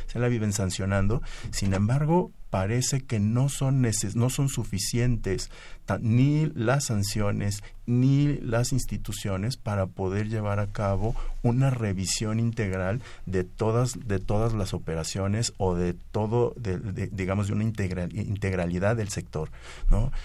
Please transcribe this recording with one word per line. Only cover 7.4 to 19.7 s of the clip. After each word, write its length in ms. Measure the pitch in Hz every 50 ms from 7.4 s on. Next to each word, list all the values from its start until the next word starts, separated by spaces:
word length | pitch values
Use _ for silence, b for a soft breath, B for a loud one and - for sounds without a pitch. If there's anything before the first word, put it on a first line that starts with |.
| 104 101 98 101 b b b - -
ni 540 | - 120 123 127 135 139 139 147 147 143 -
las 340 | - 123 110 113 123 - 139
instituciones 840 | 120 - - 107 104 - - 101 - - 104 95 92 101 120 131
para 300 | - - 110 104 101 95
poder 420 | 90 - - 98 92 95 104 107 107
llevar 320 | 113 110 104 104 101 101
a 60 | 104
cabo 480 | 101 - - 104 98 98 92 101 113 131 B B B B B -
una 280 | 120 120 127 135 139
revisión 680 | 127 120 113 101 95 92 95 87 - - 113 107 110 110
integral 640 | 117 117 113 - 107 95 92 95 92 92 104 - B B B B B
de 200 | - 92 92 90
todas, 540 | - - - 110 110 113 120 127 123 - 85 -
de 120 | - 98 95
todas 340 | - - 107 104 113 117 113
las 220 | 104 95 - -
operaciones 800 | 82 - - 80 82 80 - - 101 95 101 104 113 117 - -
o 180 | - 98 92 87
de 200 | 87 87 87 87
todo, 580 | - - - - 107 107 104 113 120 120 120 -
de, 220 | - 117 98 92 -
de, 280 | - 104 92 101 98
digamos, 400 | 104 104 95 95 90 95 104 101 98
de 60 | 104
una 100 | 104 110
integral, 500 | 113 107 - 98 87 90 90 90 85 85
integralidad 800 | 104 101 - 101 98 - 95 92 90 87 87 87 90 95 104 117
del 120 | 113 107 98
sector, 420 | - - - - - 76 78 - B B B B